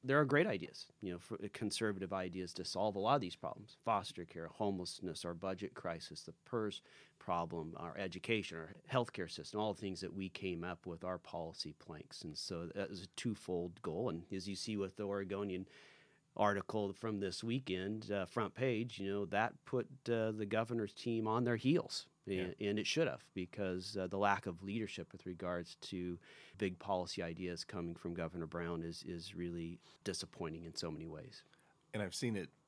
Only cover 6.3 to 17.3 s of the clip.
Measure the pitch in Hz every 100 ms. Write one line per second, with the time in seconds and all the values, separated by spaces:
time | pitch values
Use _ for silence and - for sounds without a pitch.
6.3 | - - 120 107 98 - - - - -
7.3 | 85 85 85 80 82 85 69 95 92 -
8.3 | 110 - 82 80 - - 127 117 - 82
9.3 | - 73 104 107 95 101 87 92 95 95
10.3 | - 98 85 90 85 92 82 92 90 -
11.3 | 87 82 82 - 78 - 76 - - 82
12.3 | 76 - 87 85 101 98 95 92 - 123
13.3 | 104 - 90 87 87 - 80 120 82 87
14.3 | 95 92 95 - 104 95 - 101 101 95
15.3 | 98 101 92 92 - - - - _ _
16.3 | - 104 101 - 110 101 98 113 101 98